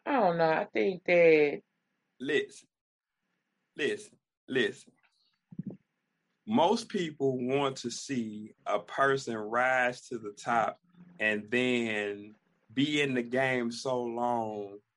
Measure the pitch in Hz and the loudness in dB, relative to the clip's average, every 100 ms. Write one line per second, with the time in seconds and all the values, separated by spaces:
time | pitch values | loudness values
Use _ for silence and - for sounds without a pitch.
0 | - 277 190 170 160 160 202 220 202 180 | -2 2 2 4 2 2 0 0 0 0
1 | - 175 165 156 147 151 _ _ _ _ | 2 6 8 8 6 0 _ _ _ _
2 | _ _ 135 143 - - _ _ _ _ | _ _ -2 -2 -2 -10 _ _ _ _
3 | _ _ _ _ _ _ _ - 139 104 | _ _ _ _ _ _ _ -6 -4 -4
4 | - _ _ _ - 127 104 - - _ | -8 _ _ _ -6 0 0 -2 -18 _
5 | _ _ _ _ _ - - - _ _ | _ _ _ _ _ -12 -12 -12 _ _
6 | _ _ _ _ - 120 175 233 - 202 | _ _ _ _ -2 4 4 2 -2 -4
7 | 165 147 135 127 123 139 135 135 120 - | -4 -2 -2 -2 -2 0 0 -2 -10 -10
8 | - 131 110 107 107 - - 104 - - | -6 -6 -6 -8 -14 -14 -4 -4 -4 0
9 | 139 135 131 113 107 117 127 127 123 123 | 2 2 -2 -6 -4 0 2 2 0 -2
10 | - 117 107 104 - 117 107 - _ _ | -10 -12 -12 -12 -2 0 0 -4 _ _
11 | - - 107 104 104 123 127 123 117 107 | -20 -2 0 0 -2 0 2 0 0 -2
12 | 104 101 104 - _ _ _ 117 147 147 | -4 -6 -12 -20 _ _ _ -2 0 2
13 | 139 127 120 127 131 127 117 117 135 127 | 0 0 -2 0 0 0 -2 -4 -4 -4
14 | 120 117 120 120 110 107 101 101 _ | -4 -2 -2 -2 -4 -6 -10 -14 _